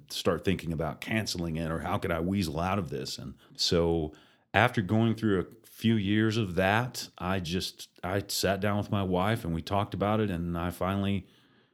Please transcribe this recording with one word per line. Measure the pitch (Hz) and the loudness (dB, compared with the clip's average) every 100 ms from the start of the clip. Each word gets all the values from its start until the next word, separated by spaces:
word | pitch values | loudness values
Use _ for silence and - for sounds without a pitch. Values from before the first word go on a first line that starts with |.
| - | -8
start | - 98 82 | -4 0 0
thinking | 101 87 85 | 0 0 -2
about | 78 80 65 | -2 -4 -4
canceling | - 110 - 90 85 78 | -4 -2 -2 -4 -4 -4
it | 80 | -4
or | 80 | -4
how | 87 101 | -4 -4
could | 92 | -2
I | 82 | -2
weasel | 85 101 82 73 | 0 0 0 -2
out | 90 101 | 0 -2
of | 76 | -2
this? | 67 67 - | -6 -8 -10
And | 62 - - - | -12 -14 -20 -4
so | - 85 85 82 76 - - _ _ 98 | 2 4 4 2 -2 -8 -20 _ _ 4
after | 123 - | 4 4
going | 90 110 113 | 0 2 2
through | 110 110 92 | 2 2 2
a | 76 - - | 0 -10 -20
few | - 110 113 | -2 2 2
years | 98 107 110 110 | 2 2 2 2
of | 98 87 | 0 2
that, | 95 110 123 - - - | 4 4 2 -6 -12 -6
I | 90 95 | -4 -2
just, | 80 92 - - - _ | -2 -2 -4 -10 -18 _
I | 87 101 98 | -4 -2 -2
sat | - 92 98 | 0 0 2
down | 104 104 | 0 0
with | 98 | 0
my | 104 | 0
wife | 92 90 98 113 85 | 2 2 2 0 -2
and | |
we | 82 | -4
talked | - 98 107 | 0 -2 0
about | 95 101 107 | 0 0 2
it. | 104 | 0
And | 85 87 85 | -2 -2 -2
I | 87 | -4
finally | - 90 98 98 98 - _ _ _ _ | -2 -2 0 0 -2 -4 _ _ _ _